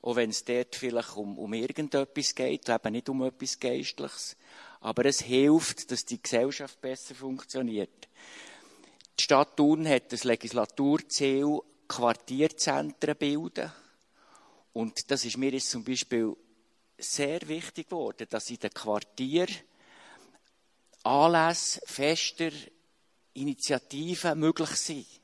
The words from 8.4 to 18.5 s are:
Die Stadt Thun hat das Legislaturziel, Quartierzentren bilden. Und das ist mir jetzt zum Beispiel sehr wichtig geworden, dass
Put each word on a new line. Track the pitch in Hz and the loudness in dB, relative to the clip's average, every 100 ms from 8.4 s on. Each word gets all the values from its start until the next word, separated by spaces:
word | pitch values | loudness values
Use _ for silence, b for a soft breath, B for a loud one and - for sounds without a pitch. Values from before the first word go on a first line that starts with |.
| B B B B B B - - | B B B B B B -12 -4
Die | |
Stadt | - 139 147 - | 6 6 6 4
Thun | 147 156 160 | 4 6 4
hat | 131 - | 2 2
das | 117 | -4
Legislaturziel, | 127 113 117 120 107 - 139 156 - - 139 135 147 147 - _ _ | 0 0 0 -2 -2 0 2 2 0 0 2 2 2 0 -4 _ _
Quartierzentren | - 120 113 - 131 151 - - 139 151 139 147 151 | 2 2 2 -2 2 2 2 0 0 -2 -4 -2 0
bilden. | 147 147 170 - - - - _ _ b b b b b b | 0 -2 -4 -6 -8 -8 -20 _ _ b b b b b b
Und | 117 113 - - | -6 -6 -6 -4
das | 139 120 | -2 -2
ist | 117 | -2
mir | 135 | -2
jetzt | 131 - | -2 -4
zum | 123 | -6
Beispiel | 110 127 - 120 110 - _ _ _ _ _ _ | -4 -4 -2 0 0 -4 _ _ _ _ _ _
sehr | - - 143 165 156 | -8 -2 -2 -4 -6
wichtig | 160 170 - 156 | -10 -8 -12 -8
geworden, | 175 120 - 113 | -6 -6 -6 -6
dass | 110 - | -6 -6